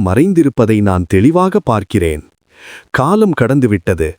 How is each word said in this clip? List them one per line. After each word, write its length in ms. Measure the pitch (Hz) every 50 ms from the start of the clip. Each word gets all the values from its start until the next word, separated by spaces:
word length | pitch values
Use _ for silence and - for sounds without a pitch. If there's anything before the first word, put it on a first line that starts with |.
| 104
மறைந்திருப்பதை 720 | 90 92 113 160 196 190 165 156 139 - - 113 101 110 104
நான் 260 | 104 101 92 90 87
தெளிவாக 520 | - - 95 104 147 165 180 185 190 185 208
பார்க்கிறேன். 640 | - - 113 104 98 - - 104 87 80 76 76 - _ _ _ _ _ _ _ - - - - - _
காலம் 420 | - - 127 151 196 220 220 196 156
கடந்துவிட்டது, 760 | - 120 113 139 143 127 110 104 95 - - 92 82 80 78 -